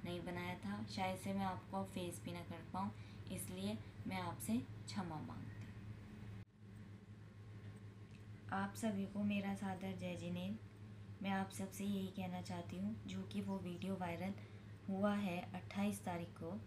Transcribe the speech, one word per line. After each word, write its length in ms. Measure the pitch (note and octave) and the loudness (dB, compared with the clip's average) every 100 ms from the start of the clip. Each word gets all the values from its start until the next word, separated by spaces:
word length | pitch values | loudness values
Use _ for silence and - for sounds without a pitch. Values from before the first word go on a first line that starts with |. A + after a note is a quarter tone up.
नहीं 140 | F3 F3 | 0 0
बनाया 340 | E3+ F3 F3+ | 0 0 0
था, 280 | F3+ G3+ G#3 | 0 0 0
शायद 340 | G#3+ - F#3 F#3 | -2 2 2 2
से 140 | G3 | 2
मैं 120 | G3 | 4
आपको 320 | F#3+ F#3 - F#3+ | 4 2 0 0
अब 80 | |
फेस 360 | G3 F#3+ F3+ E3+ | 0 0 0 -2
भी 60 | F3 | -4
ना 80 | F3 | -4
कर 240 | E3+ E3+ - | -4 -6 -2
पाऊँ, 180 | F#3 G3+ - - - - | 0 0 -2 -8 -8 -4
इसलिए 460 | F#3+ - F#3 G3+ A3 - - - | -4 -2 0 2 0 -4 -4 0
मैं 120 | F#3 | 2
आपसे 360 | F3 E3+ - A#3 | 0 0 4 4
क्षमा 580 | - - - G#3 F3 | 4 -6 -2 0 0
मांगती 500 | D#3 - - - - | -2 -2 -4 -6 -6
हूँ। 80 | - - - - - - G#2 G2+ - - - - - - - - - - - - - - - - - - - - - | -6 -6 -8 -8 -8 -8 -6 -8 -10 -14 -14 -12 -10 -12 -12 -12 -12 -12 -10 -8 -8 -8 -10 -12 -12 -12 -10 -8 0
आप 200 | F#3+ G3 | 2 2
सभी 300 | - A3+ G3 | 2 2 4
को 180 | G3 G3+ | 2 4
मेरा 300 | G3+ G3+ G3 | 4 6 4
सादर 420 | G3 G3 F#3 F#3+ F#3 | 2 0 0 0 0
जय 180 | F3+ | 0
जिनेंद्र। 1080 | F3 E3+ F3 F#3 G#3+ - - - - - - | 0 0 0 0 -2 -6 -10 -10 -10 -10 -2
मैं 80 | F#3+ | 2
आप 200 | F#3+ F#3+ | 4 4
सबसे 320 | - F#3+ - | 0 -2 2
यही 240 | G3 G3+ F#3+ | 2 4 2
कहना 340 | - F#3 F3+ | 0 0 0
चाहती 360 | F3+ F3+ - F3+ | 0 -2 0 0
हूँ, 180 | G3+ A3+ G3+ | 0 0 -2
जो 140 | F#3+ | -2
कि 180 | F#3 G3+ | 0 0
वो 160 | G3 F#3+ | 2 2
वीडियो 380 | F3 F3 F#3 | 0 0 2
वायरल 380 | F#3+ F3 E3+ F#3 G3+ - - - - - | 2 2 2 0 0 -6 -10 -10 -6 0
हुआ 240 | F#3+ G#3 | 6 6
है 260 | G#3 G3+ F3 - | 6 4 2 0
अट्ठाईस 480 | F#3 - G3 G#3 G3+ | -4 -2 4 4 4
तारीख 240 | F#3+ E3+ E3+ - | 2 0 -2 -4
को 140 | E3 G#3 | -2 -2